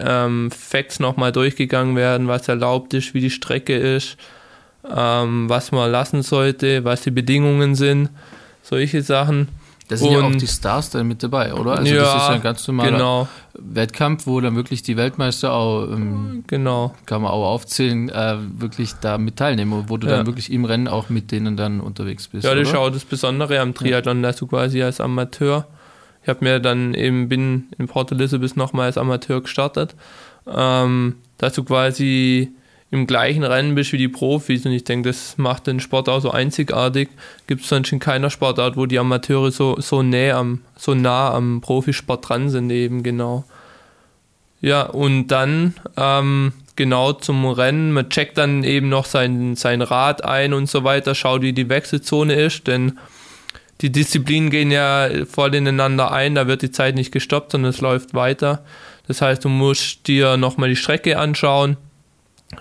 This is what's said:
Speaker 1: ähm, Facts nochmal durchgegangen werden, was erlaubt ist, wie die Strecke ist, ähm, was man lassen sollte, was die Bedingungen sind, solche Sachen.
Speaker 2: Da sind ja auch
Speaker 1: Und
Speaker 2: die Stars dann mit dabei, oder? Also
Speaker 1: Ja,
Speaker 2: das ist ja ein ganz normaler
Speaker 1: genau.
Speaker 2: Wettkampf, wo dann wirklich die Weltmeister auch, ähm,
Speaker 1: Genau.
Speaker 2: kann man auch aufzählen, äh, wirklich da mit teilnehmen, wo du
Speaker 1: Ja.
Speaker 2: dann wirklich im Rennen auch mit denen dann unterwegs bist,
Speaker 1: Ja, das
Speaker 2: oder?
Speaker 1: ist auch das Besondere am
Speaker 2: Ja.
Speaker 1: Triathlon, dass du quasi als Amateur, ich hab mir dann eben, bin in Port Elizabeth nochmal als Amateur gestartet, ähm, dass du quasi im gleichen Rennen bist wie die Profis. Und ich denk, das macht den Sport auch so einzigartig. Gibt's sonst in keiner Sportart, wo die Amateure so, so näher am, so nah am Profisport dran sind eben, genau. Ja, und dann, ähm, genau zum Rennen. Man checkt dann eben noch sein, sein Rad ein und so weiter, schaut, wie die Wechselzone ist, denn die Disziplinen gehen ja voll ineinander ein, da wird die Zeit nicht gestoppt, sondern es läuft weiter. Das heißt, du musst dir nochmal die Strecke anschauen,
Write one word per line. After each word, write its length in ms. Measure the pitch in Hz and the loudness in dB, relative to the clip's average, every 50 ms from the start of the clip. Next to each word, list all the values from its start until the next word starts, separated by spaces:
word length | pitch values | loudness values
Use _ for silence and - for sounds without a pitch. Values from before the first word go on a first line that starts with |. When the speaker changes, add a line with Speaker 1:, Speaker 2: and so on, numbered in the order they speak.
| 123 | -2
Speaker 1:
ähm, 440 | 127 127 123 123 120 120 120 120 120 | 0 0 0 0 0 0 -2 -2 -4
Facts 500 | - - - - - 135 135 - - - | -6 -10 -10 -4 -4 -4 -4 -4 -6 -4
nochmal 320 | 139 127 131 135 127 123 | -2 -2 0 0 0 0
durchgegangen 640 | 123 127 131 139 135 - 135 131 131 127 127 131 127 | 2 2 0 0 0 -2 -2 0 0 0 0 2 2
werden, 320 | 123 123 127 127 123 127 123 | 2 2 2 2 0 0 0
was 180 | 123 127 127 | -2 -2 0
erlaubt 460 | - 123 120 120 123 127 131 131 - | -2 -2 0 0 0 0 -2 -2 -2
ist, 220 | 139 135 131 - - | -4 -4 -2 -2 -2
wie 60 | 131 | -2
die 80 | 127 131 | -2 -2
Strecke 440 | 127 - - - 131 139 139 - 131 | -2 -4 -6 -4 -4 -4 -2 -2 0
ist, 440 | 120 127 135 135 135 - - - - - - - - - - - - - _ _ _ - 269 | 0 2 0 0 0 -2 -6 -12 -16 -20 -20 -20 -20 -20 -20 -20 -20 -20 _ _ _ -12 -6
ähm, 600 | 123 120 120 117 120 120 120 117 120 120 117 117 | -2 0 0 2 2 2 0 0 0 0 0 0
was 240 | 120 127 - - | 0 -2 -2 0
man 180 | 135 127 120 117 | 0 0 2 2
lassen 320 | 120 123 135 - - 143 | 2 0 0 0 -2 -2
sollte, 640 | 131 - 151 135 135 139 135 - 143 135 135 131 120 | 0 0 2 2 2 2 0 0 0 0 0 2 0
was 160 | 120 123 123 | 0 -2 -2
die 80 | - 143 | -2 -2
Bedingungen 640 | 123 127 123 127 135 143 147 143 143 143 143 139 139 | -2 0 2 2 2 4 4 4 4 4 4 2 2
sind, 360 | 135 139 139 139 143 143 143 - - - - - - - - - _ | 2 2 2 4 2 0 0 -4 -10 -20 -20 -20 -20 -20 -20 -20 _
solche 380 | - - 131 131 143 139 156 151 | -8 -4 -2 -2 0 0 0 -2
Sachen. 460 | 139 143 139 135 143 151 147 143 143 139 - - - - - _ - - | 0 2 2 2 2 2 2 2 0 -2 -4 -12 -18 -20 -20 _ -10 -6
Speaker 2:
Da 80 | 110 | -2
sind 160 | 113 147 143 | 2 4 4
ja 60 | 143 139 | 6 6
auch 60 | 139 | 4
Speaker 1:
Und 160 | 139 135 131 | 4 2 2
Speaker 2:
die 40 | 131 | 0
Stars 440 | - - - - 98 113 143 151 - | -2 -2 -2 -2 0 0 0 -2 -2
dann 180 | - 123 117 117 | -2 -2 -2 -2
mit 140 | 113 113 | -2 -2
dabei, 320 | 131 120 139 135 117 - - | -4 -2 0 0 -2 -2 -2
oder? 240 | 123 117 123 139 147 | -2 -2 0 0 2
Also 160 | 143 143 147 | 2 4 4
Speaker 1:
Ja, 80 | 143 | 4
Speaker 2:
das 120 | 143 139 139 139 | 4 4 4 2
ist 60 | 139 143 | 2 2
ja 60 | 127 | 2
ein 80 | 113 | 2
ganz 240 | 107 117 117 - - - | 0 -2 -4 -4 -4 -4
normaler 220 | 131 123 120 120 | 0 2 2 2
Speaker 1:
genau. 360 | 127 127 127 127 127 123 127 - - - - _ - - | 2 2 2 2 2 0 -2 -4 -8 -16 -20 _ -20 -18
Speaker 2:
Wettkampf, 680 | - 95 107 110 113 110 - - 151 147 156 156 - | -14 -6 -2 -2 -2 -2 -2 -2 0 0 0 -2 -2
wo 120 | 131 127 127 | -2 -2 0
dann 140 | 123 120 113 | 0 0 0
wirklich 280 | 117 123 - 131 113 | -2 -4 -4 -6 -6
die 140 | - - 113 117 | -4 -4 -2 0
Weltmeister 540 | 120 131 131 - 135 127 123 - 139 131 120 | 0 -2 -2 -2 -2 -2 -2 -2 -2 0 0
auch, 300 | 117 113 113 110 107 107 | 0 0 0 0 -2 -2
ähm, 600 | 104 107 110 107 104 101 104 104 104 104 - - | -4 -4 -4 -4 -4 -4 -4 -6 -6 -8 -10 -8
Speaker 1:
Genau. 480 | - 143 139 135 131 123 120 120 123 - - - | -4 -4 -2 -2 0 -2 -2 -2 -4 -6 -10 -10
Speaker 2:
kann 160 | - 110 107 | -6 -4 -2
man 80 | 110 98 | -2 -2
auch 160 | 95 107 101 | -2 0 0
aufzählen, 640 | 92 113 120 - - - - 131 123 120 117 120 131 | -2 -2 -4 -6 -6 -2 0 0 0 0 0 -4 -4
äh, 260 | - 110 110 110 107 107 107 98 98 110 | -4 -2 -2 -2 -2 -4 -6 -10 -10 -8
wirklich 340 | 117 110 - - 117 110 - - | -8 -8 -6 -6 -6 -6 -6 -6
da 160 | - 107 104 | -4 -4 -2
mit 200 | 107 110 110 113 - | -2 -2 -4 -2 -2
teilnehmen, 460 | 139 147 127 107 101 104 107 104 104 107 | -2 0 0 0 0 -2 -2 -4 -4 -4
wo 80 | 113 | -4
du 100 | 110 113 | -4 -2
Speaker 1:
Ja. 120 | 147 135 127 | 0 0 0
Speaker 2:
dann 80 | 117 | 0
wirklich 260 | 120 123 127 - - | -2 -4 -6 -6 -4
im 140 | 135 120 120 | -2 -2 0
Rennen 200 | 113 113 120 127 | 0 0 -2 -2
auch 220 | 127 95 110 - - | -2 -4 -4 -4 -2
mit 240 | 117 110 104 - | -4 -4 -4 -4
denen 240 | 110 107 110 107 104 | -4 -4 -2 -2 -2
dann 240 | 98 104 104 104 101 | -2 -2 -2 -2 -4
unterwegs 480 | 95 104 101 - 101 98 101 - - - | -6 -6 -8 -8 -8 -8 -8 -10 -12 -12
bist, 160 | - 104 104 | -8 -4 0
Speaker 1:
Ja, 60 | 135 135 | 0 2
das 60 | 139 | 2
Speaker 2:
oder? 80 | 143 139 | 2 2
Speaker 1:
ist 60 | 160 | 2
auch 140 | 139 131 131 | 0 0 0
das 140 | 131 135 - | -2 -4 -8
Besondere 520 | - 139 131 - 127 131 139 151 143 143 135 | -8 -6 -4 -2 -2 -2 -2 -2 0 0 0
am 80 | 127 123 | 0 0
Speaker 2:
Ja. 40 | 123 | -2
Speaker 1:
Triathlon, 480 | - 127 131 127 123 123 123 123 123 | -2 -2 0 0 0 0 0 0 0
dass 140 | 123 123 123 | 0 -2 -2
du 100 | - 131 | -4 -6
quasi 360 | 127 127 127 127 131 131 127 | -4 -2 0 0 0 0 0
als 180 | 127 127 131 - | -2 -2 -2 -2
Amateur, 680 | - 123 127 127 123 123 - - 143 143 143 151 147 - - - - - - - - - _ _ | -4 -2 -2 -2 -4 -4 -4 -2 0 0 0 0 -2 -6 -12 -20 -20 -20 -20 -20 -20 -20 _ _
ich 60 | - - | -6 -4
hab 120 | 131 - | -2 0
mir 180 | 131 131 131 127 | 2 2 2 2
dann 340 | 123 123 120 123 123 123 120 | 2 2 2 2 0 -2 -2
eben, 340 | - 113 127 127 127 123 120 | 0 0 2 2 2 0 0
bin 360 | 135 131 131 131 127 127 127 - - - | 0 0 0 0 0 -2 -4 -6 -8 -8
in 100 | 127 117 | -6 -4
Port 240 | - 131 127 - | -2 -4 -2 -2
Elizabeth 440 | 139 127 135 131 143 127 127 127 - | 0 0 0 0 0 0 -2 -2 -2
nochmal 300 | 139 131 131 - 131 127 | -2 -2 -2 0 0 0
als 100 | 127 127 | 0 0
Amateur 460 | - 127 131 127 123 - - 127 131 | 0 0 0 -2 -2 -2 -2 -4 -4
gestartet, 520 | 127 - - - 139 143 - 147 156 160 - - - - - - - - - _ - - | -4 -4 -4 -2 -2 -2 0 -2 -4 -4 -6 -14 -20 -20 -20 -20 -20 -20 -20 _ -14 -8
ähm, 680 | - - 131 131 127 127 127 127 127 127 123 123 123 - - _ _ | -2 0 2 2 4 4 4 2 2 2 0 0 -2 -6 -12 _ _
dass 160 | - - 135 - | -4 -4 -2 -2
du 100 | 147 127 | -2 -2
quasi 880 | - 131 131 131 131 131 135 139 135 131 131 127 127 127 127 131 127 - - _ _ _ _ _ - | 0 2 2 2 2 0 0 0 2 2 2 4 4 4 2 0 -2 -6 -16 _ _ _ _ _ -4
im 140 | 135 135 131 | -2 -2 0
gleichen 360 | 127 127 117 117 131 147 156 | 2 2 2 2 2 2 0
Rennen 320 | 143 123 127 131 143 147 143 | 2 2 2 2 2 2 2
bist 160 | 143 139 - 143 | 0 0 0 0
wie 20 | 131 | 0
die 100 | 131 127 | 0 0
Profis. 580 | 127 - 131 131 143 151 147 - 131 123 131 | -2 -2 0 0 0 0 0 0 -2 0 0
Und 60 | 135 | 0
ich 120 | 127 120 120 | -2 -2 -2
denk, 200 | - 120 123 120 | -2 -2 -2 -2
das 340 | 123 123 - - - - - | -2 -4 -4 -8 -10 -4 -2
macht 280 | 135 123 127 - - | -2 0 -2 -2 -4
den 140 | 139 131 127 | -4 -4 -4
Sport 300 | - - 135 131 131 131 | -4 -2 -2 0 0 0
auch 100 | 131 135 | 0 0
so 100 | 139 123 | 0 0
einzigartig. 760 | - 120 131 147 - - 147 - - 120 127 127 127 139 139 135 - - - - - - _ | 0 0 -2 -2 -2 -2 -2 -2 0 0 0 0 0 0 -2 -4 -6 -18 -20 -20 -20 -12 _
Gibt's 240 | - 135 131 - - | -6 -6 -4 -2 -2
sonst 200 | 147 135 135 - | 0 0 0 0
in 100 | 147 131 | -2 -2
keiner 280 | - 156 131 131 139 143 | 0 0 0 0 0 -2
Sportart, 480 | - - 139 131 127 127 123 127 127 | -2 0 -2 0 0 2 0 0 0
wo 80 | 127 131 | 0 -2
die 140 | 127 127 123 | 0 2 2
Amateure 520 | 123 127 127 123 - - 139 135 135 131 | 2 2 0 0 0 0 0 2 2 2
so, 300 | 127 - 135 131 - - | 2 2 0 0 0 -2
so 220 | - - 143 135 | -2 -2 0 2
näher 340 | 131 127 123 123 131 139 127 | 2 2 2 2 2 2 2
am, 240 | 127 123 120 123 123 - _ _ | 2 0 -2 -4 -6 -8 _ _
so 180 | - - 147 135 | -8 -2 0 2
nah 380 | 127 127 123 123 127 135 131 | 2 4 2 2 2 2 2
am 300 | 120 123 123 120 120 120 | 2 0 0 0 -2 -2
Profisport 680 | - - 127 131 131 147 139 - - - 127 120 - - | -2 0 0 0 0 0 -2 -2 -2 -4 -6 -4 -4 -4
dran 220 | 120 123 135 143 | -2 -2 0 0
sind 180 | 131 127 123 120 | 0 0 0 0
eben, 340 | 120 120 120 120 123 123 | 0 0 0 0 -2 -2
genau. 420 | 120 123 120 120 120 120 123 127 135 - - - - - - - - _ _ _ _ _ _ _ _ _ _ _ _ _ _ - | -2 -2 -2 -2 -2 -2 -4 -6 -6 -10 -16 -20 -20 -20 -20 -20 -20 _ _ _ _ _ _ _ _ _ _ _ _ _ _ -4
Ja, 220 | - 143 143 143 | 0 0 2 2
und 460 | 135 - - 135 143 139 135 131 127 131 | 0 -2 -2 0 0 2 2 2 0 2
dann, 460 | 135 131 131 139 156 160 170 175 175 - - - - | 2 2 2 2 2 2 0 0 -2 -4 -12 -10 -4
ähm, 560 | 139 135 139 139 139 139 139 139 139 135 135 127 - - - - | -2 0 2 2 2 2 2 2 2 0 0 -2 -6 -14 -10 -4
genau 380 | - 135 127 127 127 131 143 151 | -2 0 2 2 2 2 2 0
zum 320 | - - - 139 135 131 | -2 -2 -2 0 0 2
Rennen. 460 | 131 120 123 127 131 147 156 160 156 | 0 2 2 2 2 2 2 2 2
Man 180 | 151 139 - - | 2 0 0 0
checkt 260 | - 151 147 - - | 0 -2 -2 -2 0
dann 260 | 156 147 143 139 139 | 0 2 2 2 2
eben 280 | 135 135 139 139 135 135 | 2 2 2 2 2 2
noch 160 | 135 135 131 | 2 0 0
sein, 500 | - - 135 127 123 127 120 123 123 120 | 0 0 0 2 2 0 0 0 -2 -2
sein 240 | - - 123 120 120 | 0 0 0 2 2
Rad 420 | 123 - 123 127 135 147 143 - - | 0 0 2 2 2 2 0 -2 -2
ein 280 | - 135 135 139 143 | -2 0 0 2 2
und 160 | 139 139 139 139 | 0 0 0 0
so 160 | - 139 127 | 0 0 2
weiter, 300 | 135 139 143 139 139 135 | 2 2 2 2 0 -2
schaut, 260 | - - 131 127 131 | 0 0 0 2 2
wie 140 | 131 131 127 | 2 0 0
die 160 | 131 127 120 | 0 0 0
Wechselzone 640 | 131 147 - - 156 139 - - 151 147 151 151 143 | 0 -2 -2 -2 -4 -4 -2 0 0 2 2 2 4
ist, 320 | 151 151 160 - - - | 2 2 2 0 -2 -2
denn 320 | 135 127 127 127 131 131 - - - - - - - - - - - - - - _ _ - | -2 0 2 0 0 -2 -4 -12 -20 -20 -20 -20 -20 -20 -20 -20 -20 -20 -20 -20 _ _ -4
die 100 | 147 135 | -2 0
Disziplinen 600 | 123 143 151 - - 151 131 147 151 156 156 151 | 2 2 2 2 0 -2 0 0 2 2 2 2
gehen 200 | 143 151 147 143 | 2 2 2 4
ja 380 | 143 143 143 139 139 139 135 131 - 73 143 - | 2 2 2 2 2 2 2 2 0 -2 -4 -4
voll 260 | - 147 143 143 139 | -2 0 0 2 2
ineinander 580 | 143 139 135 135 135 135 135 135 135 131 - | 2 2 2 2 2 2 2 2 2 2 2
ein, 220 | - 135 139 147 147 | 2 0 0 2 2
da 120 | 139 131 | 2 2
wird 140 | 127 135 131 | 2 0 0
die 100 | 143 127 | -2 -4
Zeit 240 | - - 135 135 131 | -2 0 0 2 2
nicht 160 | 131 127 - | 0 -2 -2
gestoppt, 420 | - 135 - - 143 147 147 - | -2 -4 -2 0 -2 -2 -2 -2
sondern 180 | - 139 127 127 | -2 0 0 0
es 100 | 131 - | 0 0
läuft 320 | 131 131 127 127 127 - | 0 0 0 0 -2 -4
weiter. 500 | - 123 123 127 139 - 147 143 147 147 - - - - - - - - _ - | -2 0 0 0 0 0 0 0 0 -2 -6 -12 -20 -20 -20 -20 -20 -14 _ -6
Das 140 | 131 - | -2 0
heißt, 220 | 139 135 131 131 - | 2 2 2 2 0
du 40 | 139 | 0
musst 580 | 131 135 135 139 139 - - - - - - | 2 4 4 2 2 2 -2 -6 -8 -6 -2
dir 300 | - 139 139 135 131 131 | 2 2 4 4 4 4
nochmal 320 | 127 127 127 127 143 131 127 | 2 2 0 0 0 0 0
die 80 | 127 | 0
Strecke 420 | - - - 151 160 - 165 151 - | 0 0 0 0 0 2 0 0 2
anschauen, 580 | 156 151 151 - - 143 139 139 143 139 143 - - - _ _ _ _ _ _ _ _ _ _ _ - - - | 0 0 0 0 2 2 4 4 2 2 0 -4 -6 -20 _ _ _ _ _ _ _ _ _ _ _ -20 -20 -10